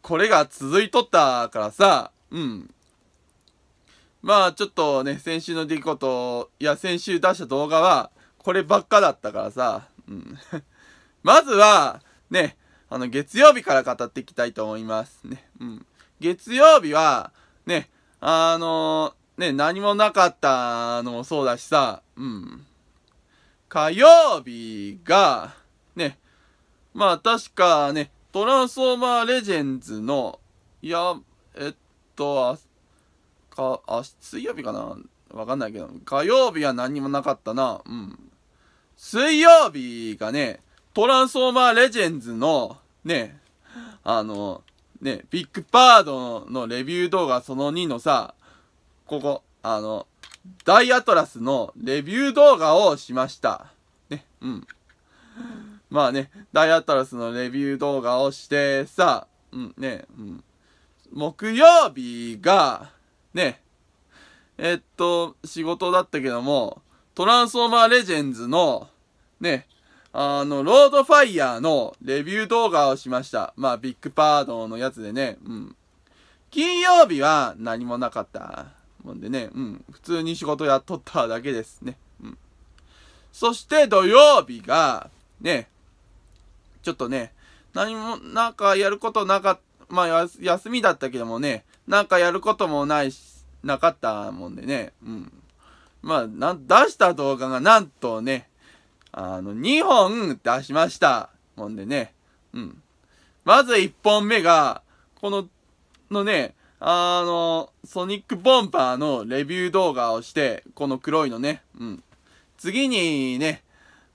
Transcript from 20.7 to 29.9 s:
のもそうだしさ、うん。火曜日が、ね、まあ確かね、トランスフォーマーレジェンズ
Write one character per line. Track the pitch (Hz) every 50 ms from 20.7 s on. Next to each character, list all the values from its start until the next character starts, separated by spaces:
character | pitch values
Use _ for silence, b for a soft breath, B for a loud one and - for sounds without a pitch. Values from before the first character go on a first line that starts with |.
| 120 117 117 117 120 120 120
の | 123
も | 120 117 127
そ | - 165 147 135
う |
だ | 123 120 120
し | -
さ、 | - 156 147 135 113 98 - _ _ _
う | - 135
ん。 | 131 110 95 87 80 - - - _ _ _ _ _ _ _ _ _ _ _ _ _ _ _ _ _ _ _ _ _
火 | - 160 151 160
曜 | 180 208 269 320 330 339 320 269 196 151
日 | 120 123 120 117 113 113 110 101 101 101 101 - -
が、 | - 170 202 190 185 156 104 80 - b b b b _ _ _ _ _
ね、 | 175 165 139 - _ _ _ _ _ _ _ _ _ _ _ _ _ _ _ -
ま | - 202 190
あ | 175 151
確 | - 226 233 226 - -
か | _ - 180 175 165 147 147 143 151
ね、 | 151 143 - _ _ _ _
ト | - 196 214
ラ | 240 269 262 254
ン |
ス | 247 - 262
フ |
ォ | 262 254 247
ー |
マ | 240 254 247 240 233
ー | 233
レ | 240 254 254
ジ | 214 202 180
ェ | 156 143
ン | 135 131 127
ズ | - -